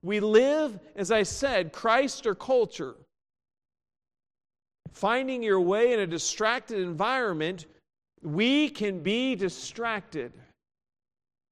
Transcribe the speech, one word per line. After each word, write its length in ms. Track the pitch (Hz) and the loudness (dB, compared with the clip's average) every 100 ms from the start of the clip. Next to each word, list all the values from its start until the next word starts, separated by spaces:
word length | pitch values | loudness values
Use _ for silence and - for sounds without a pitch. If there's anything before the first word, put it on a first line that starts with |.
We 180 | 170 208 | -2 -2
live, 580 | 214 214 262 302 302 202 - | 6 6 6 2 0 -6 -16
as 160 | - 190 | -10 0
I 140 | 226 | 2
said, 480 | 202 - 277 226 170 | 0 -2 0 0 -2
Christ 560 | - 233 233 277 - 233 | -4 2 2 2 -2 -4
or 80 | 190 | -4
culture. 580 | - 262 220 - 139 113 _ _ _ _ _ _ _ _ _ _ _ _ _ _ _ _ _ _ - | 0 0 0 -4 -12 -12 _ _ _ _ _ _ _ _ _ _ _ _ _ _ _ _ _ _ -20
Finding 500 | - 208 240 262 254 | -4 -2 0 -2 -4
your 180 | 226 190 | 0 2
way 340 | 175 202 240 | 2 4 4
in 40 | 233 | 2
a 80 | 190 | 0
distracted 720 | 165 - - 214 247 - 220 | -4 -4 -2 0 0 -4 -4
environment, 880 | 180 156 208 262 233 165 156 185 156 _ _ _ _ _ | -4 -2 -2 0 -2 -2 -2 -4 -12 _ _ _ _ _
we 460 | 147 151 233 277 302 | -6 0 2 2 0
can 320 | 285 208 185 | -2 -4 -2
be 320 | 160 220 262 | -2 0 0
distracted. 1000 | 233 185 - - - 233 214 - 156 123 - 120 _ _ _ _ _ _ _ _ _ _ | -2 -4 -6 -14 -8 -6 -6 -8 -8 -8 -12 -20 _ _ _ _ _ _ _ _ _ _